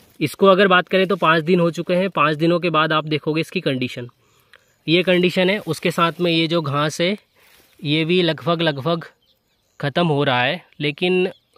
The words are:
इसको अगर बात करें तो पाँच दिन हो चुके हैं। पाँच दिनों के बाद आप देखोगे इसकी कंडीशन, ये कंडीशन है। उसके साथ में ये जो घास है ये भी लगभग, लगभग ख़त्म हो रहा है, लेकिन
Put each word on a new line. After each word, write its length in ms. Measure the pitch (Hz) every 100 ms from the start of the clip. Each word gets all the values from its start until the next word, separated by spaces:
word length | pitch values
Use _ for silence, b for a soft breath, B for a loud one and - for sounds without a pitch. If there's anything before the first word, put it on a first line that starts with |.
| b -
इसको 260 | 151 - 196
अगर 200 | 185 208
बात 200 | 180 -
करें 180 | 185 190
तो 100 | 190
पाँच 260 | 165 165
दिन 160 | 156 180
हो 100 | 170
चुके 220 | 160 170
हैं। 160 | 180 190
पाँच 260 | 170 147 151
दिनों 220 | 165 175
के 100 | 175
बाद 200 | 156 156
आप 120 | 156 151
देखोगे 340 | 151 160 156
इसकी 200 | 160 185
कंडीशन, 460 | 160 131 123 131 120 _ b b b b b b -
ये 160 | 175
कंडीशन 480 | 185 180 180 185 185
है। 80 | 208
उसके 300 | - 151 180
साथ 280 | 170 170 156
में 100 | 175
ये 140 | 165 160
जो 120 | 170
घास 380 | 143 143 156 -
है 160 | 175 208 b b b b b b
ये 220 | 147 151
भी 160 | 160 180
लगभग, 400 | 170 151 139 170
लगभग 420 | 165 139 143 170 - _ _ _ _ _ _ -
ख़त्म 260 | 143 175 175
हो 180 | 143
रहा 180 | 139 123
है, 180 | 127 170 - -
लेकिन 480 | 147 151 180 185 185 - _